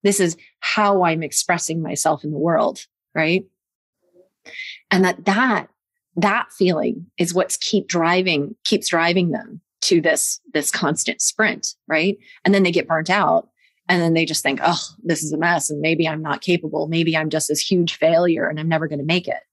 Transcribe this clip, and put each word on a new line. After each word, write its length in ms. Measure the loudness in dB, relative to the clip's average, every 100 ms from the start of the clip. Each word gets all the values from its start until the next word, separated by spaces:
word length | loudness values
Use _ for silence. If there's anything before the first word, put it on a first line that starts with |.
This 160 | 0 2
is 160 | 0 -2 -18 _
how 440 | -4 0 2 4
I'm 180 | 2 0
expressing 600 | -4 -6 -2 -2 -2 -4
myself 400 | -4 -2 -2 -2
in 80 | -4
the 60 | -2
world," 400 | 0 2 0 -4 -16 _ _
right? 300 | -2 0 0 -2 _ _ _ _ _ _ _ _ _ -20 -16 -16 -16 _
And 140 | 2
that, 220 | 2 0 -2
that, 420 | 0 2 0 -4 _ _ _ _ -2
that 320 | 0 0 -4 0
feeling 500 | 2 2 -2 -4 -12 -4
is 160 | -2
what's 240 | 0 -2 -4
keep 300 | -2 -2 0
driving, 680 | 0 2 2 2 0 -2 -6
keeps 240 | -2 -2 0
driving 420 | 0 2 2 0
them 280 | -2 -8 -20 _ _
to 180 | 2 2
this, 400 | 4 0 -2 -6 -4
this 180 | -4 -2
constant 500 | -2 -2 -2 -4 -2
sprint, 460 | -4 0 -2 -2 -8 -10 -4
right? 300 | 0 0 -2 _ -4 2
And 80 |
then 100 | 4
they 80 | 4
get 160 | 2 0
burnt 220 | -2 0
out, 400 | 0 2 2 0 _ _ _ _
and 120 | 2
then 120 | 4
they 120 | 2 0
just 180 | -2
think, 160 | -2 0
"Oh, 160 | 0 0 -6 -10
this 200 | -4 -2
is 80 | -2
a 40 | -2
mess, 320 | 0 0 -2
and 120 | -2
maybe 260 | -2 0 0
I'm 140 | -2
not 200 | -4 -4
capable. 460 | 0 0 0 -6 -2
Maybe 280 | 0 0 0
I'm 120 | 0
just 200 | -2 -2
this 100 | -4
huge 340 | 0 2 0 2
failure 520 | 2 4 4 0 -2
and 120 | -4
I'm 100 | -2
never 180 | 0 -2
gonna 160 | -6
make 240 | -2 -2 -2
it." 140 | -10 _